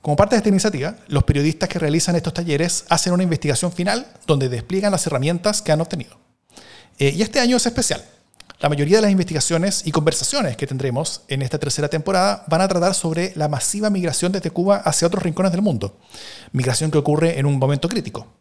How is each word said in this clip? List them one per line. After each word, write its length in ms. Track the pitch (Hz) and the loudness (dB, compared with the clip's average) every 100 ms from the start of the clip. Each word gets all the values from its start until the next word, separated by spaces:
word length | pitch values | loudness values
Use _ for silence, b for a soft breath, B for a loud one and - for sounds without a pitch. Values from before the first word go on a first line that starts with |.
Como 160 | - 147 | 0 2
parte 180 | 202 233 | 4 4
de 40 | |
esta 100 | 208 | 4
iniciativa, 480 | 190 165 151 143 226 - | 2 2 0 -4 -8 -2
los 160 | 143 | 2
periodistas 460 | - 143 147 151 180 | 2 2 2 0 -2
que 100 | 175 | -2
realizan 380 | 160 156 - 175 | 0 2 2 0
estos 160 | 170 | 0
talleres 500 | - 170 143 170 - - | -4 -2 0 0 -2 0
hacen 240 | 170 - | 0 2
una 100 | 180 | 0
investigación 480 | 185 165 147 131 175 | 2 0 0 -2 -2
final 360 | 175 180 214 269 - - | -2 -2 -2 -6 -8 0
donde 220 | 143 131 | 0 0
despliegan 420 | 123 113 185 202 | -4 -4 -2 0
las 160 | 190 - | 0 -2
herramientas 540 | 143 139 170 190 208 | -2 -2 0 -2 -2
que 100 | - | 0
han 80 | 151 | 0
obtenido. 380 | 160 151 120 - _ _ _ B B B B - | 0 -6 -10 -18 _ _ _ B B B B -2
Eh, 140 | 139 151 | 0 0
y 60 | |
este 180 | 214 294 | 0 2
año 160 | 247 247 | 2 2
es 100 | - | 0
especial. 380 | 233 - - - _ _ - - - | -2 -2 -4 -8 _ _ -20 -20 -4
La 100 | 147 | -2
mayoría 280 | 147 143 208 | 0 4 4
de 60 | |
las 80 | 214 | 4
investigaciones 760 | 196 180 156 - 170 185 196 - | 2 0 -2 0 0 0 -2 -2
y 60 | |
conversaciones 680 | 156 151 - - 285 233 117 | 0 2 0 -2 -2 -2 -2
que 80 | 139 | -6
tendremos 560 | 131 139 123 156 - - | -4 -4 -2 -4 -8 -6
en 160 | 139 | -4
esta 160 | 131 151 | -2 -4
tercera 300 | 147 131 147 | -4 -2 -2
temporada 540 | 160 151 190 190 202 - | -2 0 2 2 0 0
van 140 | 160 | 2
a 60 | 190 | 2
tratar 280 | 180 175 185 | 2 0 0
sobre 360 | 170 160 185 185 | -2 -2 -4 -2
la 120 | 151 | -4
masiva 440 | 143 - 202 214 | -2 -4 -2 0
migración 400 | 196 175 143 180 | 0 -2 0 -2
desde 180 | 190 - | -2 -2
Cuba 280 | 185 185 202 | 0 2 2
hacia 300 | 170 151 170 | 2 2 2
otros 140 | 190 | 2
rincones 300 | 185 156 190 | -2 0 0
del 100 | 175 | 2
mundo. 380 | 208 123 98 - B B B B B | 0 0 -4 -10 B B B B B
Migración 360 | 135 127 123 156 | -2 0 0 0
que 80 | 151 | 2
ocurre 400 | 151 151 165 165 | 2 2 2 2
en 80 | 143 | 0
un 140 | 139 | 2
momento 280 | 131 143 170 | 2 0 -2
crítico, 380 | 226 - - - _ | -4 -6 -10 -14 _